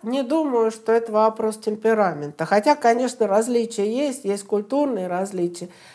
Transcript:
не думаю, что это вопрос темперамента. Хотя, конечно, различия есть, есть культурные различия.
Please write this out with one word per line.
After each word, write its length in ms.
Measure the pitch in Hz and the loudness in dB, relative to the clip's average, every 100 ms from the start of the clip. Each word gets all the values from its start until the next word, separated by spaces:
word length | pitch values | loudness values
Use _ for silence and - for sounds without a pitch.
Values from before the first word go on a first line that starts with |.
не 220 | 220 269 | -4 -2
думаю, 480 | 240 320 302 240 220 | 0 0 0 2 0
что 220 | 220 - | -2 0
это 180 | 233 226 | 0 2
вопрос 460 | 214 220 220 220 214 | 2 2 2 -4 -4
темперамента. 880 | 220 214 220 214 190 151 147 - 165 | -4 -2 2 2 2 -2 -8 -6 0
Хотя, 320 | 202 294 294 | 2 4 4
конечно, 500 | 233 240 254 - 208 | 4 2 0 0 2
различия 680 | 202 233 233 226 220 202 | 2 2 0 -2 -2 -2
есть, 300 | 240 294 262 | -2 -2 -4
есть 220 | 196 202 - | -4 -6 -2
культурные 640 | 208 208 277 285 214 180 | -4 -2 -2 0 -2 -4
различия. 600 | 180 196 185 175 175 175 - - | -4 -4 -4 -4 -4 -14 -16 -20